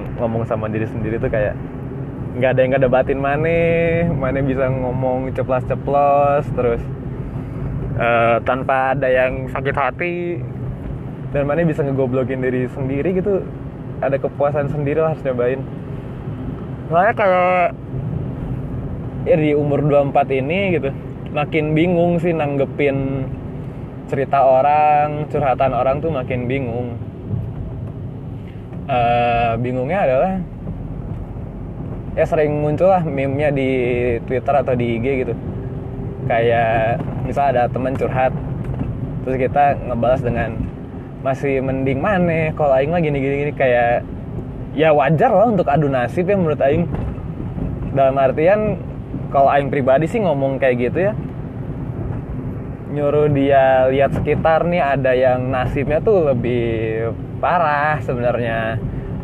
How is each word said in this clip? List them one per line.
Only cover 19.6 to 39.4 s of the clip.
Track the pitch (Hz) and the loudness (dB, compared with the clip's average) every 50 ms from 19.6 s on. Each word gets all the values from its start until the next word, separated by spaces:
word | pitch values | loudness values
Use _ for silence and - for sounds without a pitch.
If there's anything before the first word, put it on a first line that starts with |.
| 143 143 143 139 143 | 2 2 0 2 2
dua | 151 139 143 139 | 4 4 4 4
puluh | 139 | 4
empat | 127 143 139 131 | 2 2 2 2
ini | 135 131 131 143 170 196 202 190 175 | 0 0 0 0 -2 0 0 0 0
gitu, | 147 127 139 123 - - - - - - - - | 0 0 -2 -4 -6 -8 -10 -10 -10 -10 -6 -4
makin | 147 147 - - 160 151 151 156 | -4 -2 0 0 0 0 2 2
bingung | 151 170 180 180 170 170 175 175 170 | 2 2 4 4 4 4 2 2 2
sih | 160 180 165 | 0 0 0
nanggepin | 160 147 143 143 135 135 131 135 - 147 139 135 135 135 135 135 135 131 - - - - - - - - - - - - - - - - | 0 0 0 0 0 -2 -2 0 0 0 2 2 0 -2 -2 -2 -4 -4 -6 -6 -8 -8 -10 -10 -10 -10 -10 -10 -10 -12 -12 -12 -12 -10
cerita | - 143 135 135 131 139 139 127 | -4 -2 -2 0 2 4 4 6
orang, | 135 131 131 135 143 147 151 151 151 147 147 147 151 147 147 151 - 151 | 6 6 6 6 4 4 4 6 6 6 4 4 2 0 -4 -4 -2 -2
curhatan | 147 143 131 127 131 139 131 123 | 0 2 2 2 2 2 2 2
orang | 120 127 131 139 147 147 | 2 2 2 0 0 0
tuh | 165 151 | -2 -2
makin | 131 123 127 131 123 123 | -2 -2 -2 -2 -2 -2
bingung. | 120 135 139 131 117 117 123 123 120 117 117 - - - - - - - - - - - - - - - - - - - - - - - - - - - - - - - - - - - - - | -2 -2 -2 -2 -2 -4 -4 -4 -6 -6 -8 -10 -10 -12 -12 -8 -4 -4 -4 -4 -6 -8 -8 -8 -8 -8 -8 -8 -10 -8 -10 -10 -10 -10 -12 -12 -12 -12 -12 -12 -12 -14 -14 -14 -12 -12 -8 -6
Eh, | - 123 123 120 120 120 120 120 120 117 117 117 117 113 113 | -2 0 2 2 2 4 2 2 2 2 2 2 0 0 0
bingungnya | 123 123 127 127 127 143 180 202 180 | -2 -2 -2 -2 -2 -2 0 0 2
adalah | 135 127 135 165 190 190 190 170 151 - - - - - - - - - - - - - - - - - - - - - - - - - - - - - - - - - | 2 4 4 2 2 0 -2 -6 -8 -10 -10 -10 -8 -8 -8 -8 -8 -8 -8 -8 -8 -8 -8 -10 -10 -10 -10 -10 -10 -10 -10 -10 -10 -10 -10 -10 -8 -8 -10 -10 -6 -2
ya | - 156 | -2 0
sering | - 170 160 151 147 147 147 147 | 0 2 2 2 2 2 0 0
muncul | 151 151 139 170 | 0 0 2 4
lah | 190 190 180 160 | 4 4 4 2
meme-nya | 151 139 135 135 139 135 147 151 147 | 0 -2 -2 -2 -2 0 0 0 0
di | 139 135 131 131 131 127 123 120 123 120 123 120 117 113 - | 0 0 0 0 2 2 2 0 0 0 0 0 0 -2 -2
Twitter | 120 131 127 120 135 143 | -2 -4 -2 0 2 2
atau | 139 127 135 127 120 | 2 2 2 0 0
di | 120 117 117 | 0 0 0
I | 113 113 | 0 0
G | 135 139 127 127 | 0 0 0 0
gitu. | 117 110 - - - - - - - - - - - - - - - - - - 131 | -2 -4 -4 -6 -6 -6 -6 -6 -8 -8 -8 -8 -8 -8 -8 -8 -8 -6 -4 -2 0
Kayak | 123 117 117 117 117 117 117 113 117 117 110 117 117 - - - - - 131 | 2 2 4 4 4 2 2 2 2 2 2 0 0 -2 -2 -4 -4 -4 -4
misal | 127 117 139 139 139 | -2 0 0 2 2
ada | 123 123 120 | 2 2 2
temen | 120 - 123 127 131 131 - | 0 0 -2 -2 -2 -2 -2
curhat, | 120 - 131 127 131 131 - - - - - - - - - - - - - - - - - - - | -2 -2 0 2 0 0 0 -2 -4 -6 -6 -6 -6 -4 -4 -4 -4 -4 -4 -6 -6 -6 -6 -6 -4
terus | 127 131 123 | -2 -2 0